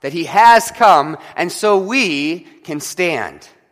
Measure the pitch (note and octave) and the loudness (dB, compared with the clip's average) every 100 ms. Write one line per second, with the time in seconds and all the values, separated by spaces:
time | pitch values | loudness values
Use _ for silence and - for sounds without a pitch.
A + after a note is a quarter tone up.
0 | C#3 E3 E3 G3+ A#3 A#3 A3+ - A3+ E3 | -8 -8 -4 4 6 6 2 0 4 4
1 | D3 D#3+ - - E3+ F3 G#3+ G3+ F#3+ C4 | 2 -8 -14 -8 -8 -4 0 0 0 -2
2 | G#3+ C#3+ D3 E3+ - _ - D3+ - - | -2 -2 -4 -8 -12 _ -12 -10 -10 -6
3 | F3+ D3 F#2+ D2 _ _ _ | -4 -4 -8 -12 _ _ _